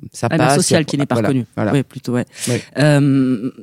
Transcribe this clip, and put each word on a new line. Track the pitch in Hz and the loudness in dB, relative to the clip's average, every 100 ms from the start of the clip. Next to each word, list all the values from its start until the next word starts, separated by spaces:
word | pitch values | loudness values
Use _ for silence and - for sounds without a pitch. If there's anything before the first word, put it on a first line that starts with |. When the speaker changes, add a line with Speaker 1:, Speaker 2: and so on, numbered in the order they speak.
| - | -8
Speaker 1:
ça | - 117 | -6 -2
Speaker 2:
La | - | 2
mère | 127 | 2
Speaker 1:
passe, | 143 | 2
Speaker 2:
sociale | - 180 | 2 0
Speaker 1:
y | |
a | |
Speaker 2:
qui | 147 143 | 0 -2
n'est | |
pas | 143 117 | 0 0
Speaker 1:
voilà, | 107 | 0
Speaker 2:
reconnue. | 131 113 - | -2 -4 -4
Speaker 1:
voilà. | 107 | -2
Speaker 2:
Oui, | 139 | 0
plutôt, | - 135 - | -2 -8 -6
ouais. | 123 - - - | -4 -4 -8 -4
Speaker 1:
Oui. | 120 - - | -4 -4 0
Speaker 2:
Euh, | 147 143 143 135 131 117 127 - | 2 4 4 2 0 -2 -6 -10